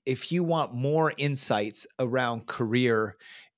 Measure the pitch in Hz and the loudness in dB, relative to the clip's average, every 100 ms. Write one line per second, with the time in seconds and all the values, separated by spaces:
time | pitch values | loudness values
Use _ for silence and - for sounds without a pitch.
0 | - 131 - 175 170 165 135 123 135 156 | -6 -4 -2 -2 0 0 -2 -2 0 2
1 | 156 - 143 139 - 107 107 - - - | 2 2 -2 0 0 0 0 -4 -6 -4
2 | 127 127 123 117 - - 117 123 123 110 | -2 0 0 -2 -6 -4 0 2 4 2
3 | 107 - - - - | 0 -6 -20 -20 -20